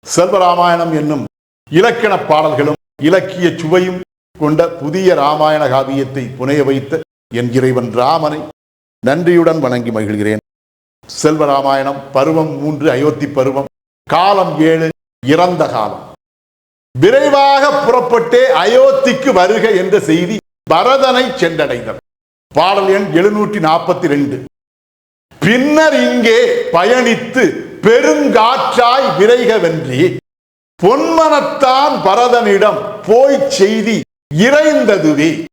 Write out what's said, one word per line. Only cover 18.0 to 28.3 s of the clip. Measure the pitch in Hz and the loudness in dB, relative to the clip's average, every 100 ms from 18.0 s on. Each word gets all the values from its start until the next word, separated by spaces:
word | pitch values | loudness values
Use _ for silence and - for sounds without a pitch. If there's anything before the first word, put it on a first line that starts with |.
| 240 233 - 240 254 | 0 -2 2 2 4
அயோத்திக்கு | 156 190 247 269 269 269 226 269 | 2 2 4 4 2 0 0 0
வருக | 185 185 220 220 | 2 2 2 0
என்ற | 196 185 196 | 0 0 -2
செய்தி | - 165 175 214 _ _ - | 0 -2 -2 -6 _ _ -2
பரதனை | 160 220 269 262 247 | 0 2 2 2 0
சென்றடைந்தது. | 254 - 170 160 143 120 117 101 _ _ _ _ _ | -2 -2 -4 -2 -4 -4 -8 -14 _ _ _ _ _
பாடல் | 143 180 202 190 | -2 0 0 0
எண் | 196 196 | 0 0
எழுநூற்றி | 156 196 214 208 208 | 0 0 0 -4 -2
நாற்பத்தி | 156 165 170 175 170 | 0 0 -2 -2 -2
ரெண்டு. | 143 139 127 - _ _ _ _ _ _ _ _ _ | -2 -2 -6 -12 _ _ _ _ _ _ _ _ _
"பின்னர் | 160 247 285 302 311 | 0 0 2 2 2
இங்கே | 269 247 247 226 226 247 247 - | 2 0 0 2 2 2 0 -2
பயணித்து | 170 185 247 240 220 - 262 185 - - - | 0 2 2 0 -2 -4 0 0 -2 -12 -2
பெருங்காற்றாய் | 202 240 294 302 277 | 2 2 2 0 2